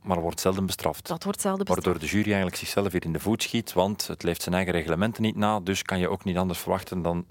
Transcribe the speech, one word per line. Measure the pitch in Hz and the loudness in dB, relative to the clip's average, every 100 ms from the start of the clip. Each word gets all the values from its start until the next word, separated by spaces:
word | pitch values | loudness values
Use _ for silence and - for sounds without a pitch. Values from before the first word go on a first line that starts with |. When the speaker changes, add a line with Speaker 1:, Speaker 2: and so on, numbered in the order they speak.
Speaker 1:
maar | - 87 | -2 0
wordt | 82 82 | 0 0
zelden | 95 95 95 | 0 2 0
bestraft. | - - 76 - | 0 -2 -2 -6
Speaker 2:
Dat | 165 | -6
wordt | 196 202 | -4 -2
zelden | 202 190 196 | -2 -2 0
bestraft. | 185 - | 2 2
Speaker 1:
Waardoor | - 78 | 0 0
de | 98 | 0
jury | 104 | 2
eigenlijk | 101 92 - | 2 2 -2
zichzelf | - - 98 | -2 0 2
weer | 87 85 | 0 -2
in | |
de | 80 | -2
voet | 98 113 | 0 0
schiet, | - 117 - | 0 -2 0
want | - 95 104 - | 2 2 2 -6
het | 82 | -4
leeft | 87 85 | -2 -2
zijn | - 90 | 0 0
eigen | 90 | 2
reglementen | 87 80 82 107 110 | 0 0 2 0 2
niet | 110 104 | 0 2
na, | 104 107 | 2 0
dus | 87 98 | 0 -2
kan | - 95 | 0 0
je | 90 | 0
ook | 95 | 0
niet | 98 87 | -2 0
anders | 92 87 | 0 -2
verwachten | - 92 - 92 | -2 -2 -2 -4
dan | 82 87 90 | -2 -2 -4